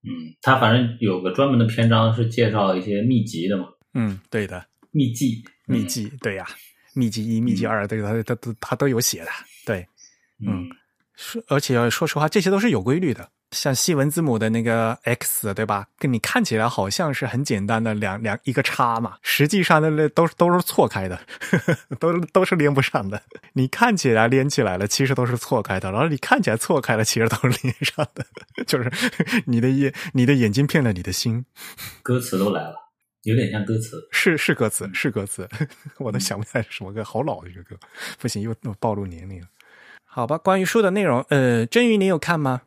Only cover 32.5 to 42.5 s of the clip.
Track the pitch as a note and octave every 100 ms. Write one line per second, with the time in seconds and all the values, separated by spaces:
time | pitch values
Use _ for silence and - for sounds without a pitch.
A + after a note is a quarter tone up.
32.5 | - - - - _ _ _ G#2+ A#2 G2+
33.5 | G#2 G2+ A2 - - - - G3 D#3 -
34.5 | D3+ A2 - G2+ F#2 C#3 G#2+ G2+ - F2+
35.5 | - D3+ - C#3+ _ B2+ G#2 F#2+ G2+ A2
36.5 | B2+ G#2+ - F#2+ G#2 G#2 A2+ D3 A#2 F#2
37.5 | F#2 F2 - - - - - B2 G2+ G#2+
38.5 | A2+ - G2 A2+ G2+ F#2+ E2+ F#2 F#2 F2+
39.5 | _ _ - - - _ - A#2+ D#3+ -
40.5 | F#3+ F#3 A3+ G3+ G3 F#3 B2 - C#3+ B2+
41.5 | A#2 A#2 A#3 A#3+ G#3+ F#3+ E3 - E3+ C#3